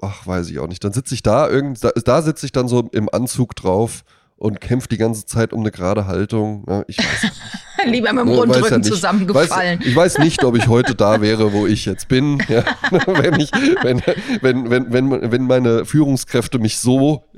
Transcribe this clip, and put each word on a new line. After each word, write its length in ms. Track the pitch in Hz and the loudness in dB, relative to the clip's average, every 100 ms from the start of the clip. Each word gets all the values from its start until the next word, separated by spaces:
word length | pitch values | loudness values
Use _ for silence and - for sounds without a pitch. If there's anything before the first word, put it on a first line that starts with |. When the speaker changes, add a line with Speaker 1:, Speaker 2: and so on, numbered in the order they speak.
Speaker 1:
ach, 240 | 98 98 90 | -10 -10 -6
weiß 240 | 90 87 | -6 -6
ich 80 | 73 | -8
auch 80 | 78 | -8
nicht. 160 | 92 | -6
Dann 80 | 101 | -4
sitz 200 | 107 - | -4 -6
ich 100 | 123 | -4
da 260 | - 113 151 | 0 2 2
irgend-, 340 | 131 139 127 | 0 -2 -2
da, 100 | 120 | -2
da 280 | - 117 131 | 0 2 2
sitz 220 | 156 151 | 2 -4
ich 100 | 139 | -4
dann 160 | 139 123 | -4 0
so 180 | 123 117 | 0 0
im 160 | 113 107 | -2 -2
Anzug 460 | 101 123 - 123 - | -2 -2 -2 -4 -2
drauf 480 | 95 92 113 - _ _ _ _ | -2 0 0 -4 _ _ _ _
und 200 | 110 101 | -4 -4
kämpft 300 | - 127 - | -2 -4 -2
die 60 | 104 | -2
ganze 300 | 113 110 - | 0 -2 -4
Zeit 260 | 117 113 | -2 -2
um 80 | 113 | -2
eine 100 | 107 | -4
gerade 360 | - 90 104 98 | -4 -2 -2 -2
Haltung. 580 | 90 104 113 107 104 - | -4 -2 -2 -4 -6 -4
Ja, 140 | 98 - | -4 -4
ich 100 | - | -6
weiß 240 | - - | -4 -2
nicht. 180 | 202 - - - - - | -4 -6 -16 -18 -12 -4
Speaker 2:
<laughs> 0 | 370 | 0
Lieber 260 | 233 226 | 0 0
mit 120 | 262 | 0
dem 40 | 240 | 2
Speaker 1:
Ne, 60 | 123 | 4
weiß 120 | - | 4
ja 60 | - | 4
Speaker 2:
Rundrücken 220 | 220 120 | 4 2
Speaker 1:
nicht. 60 | 104 | 2
Speaker 2:
zusammengefallen. 960 | 202 180 202 185 127 175 185 180 175 | 0 0 0 2 2 2 0 -2 -2
Speaker 1:
Weiß, 60 | - | 0
ich 80 | 127 | 4
weiß 220 | 180 - | 4 4
nicht, 240 | 160 - | 0 2
ob 120 | 127 117 | 2 2
ich 100 | 113 | 4
heute 260 | 117 127 | 4 2
da 260 | 120 101 110 | 2 2 4
wäre, 320 | 104 110 107 | 2 2 2
wo 140 | 101 101 | 2 0
ich 180 | 107 - | 0 -2
jetzt 220 | 95 - | -6 0
bin, 340 | 131 147 143 - | 0 2 -2 0
ja, 160 | 113 - 254 269 | 0 0 -4 0
<laughs> 160 | 180 - | 0 2
wenn 320 | 185 - 180 | 2 2 2
ich, 120 | 151 233 277 370 | 0 0 0 2
wenn, 200 | - 123 - 180 233 247 | 0 0 0 -4 -4 -2
wenn, 280 | 131 127 117 | 0 0 0
wenn, 220 | 123 123 | -2 0
wenn, 380 | 120 135 131 117 | 0 0 0 0
wenn 100 | 120 127 | -2 2
meine 380 | 127 120 113 | 2 4 2
Führungskräfte 760 | - 151 143 135 - 127 - 127 | 2 2 2 0 0 -4 -2 -2
mich 200 | 110 - | -2 0
so, 460 | 127 131 143 151 - | 0 2 2 0 -6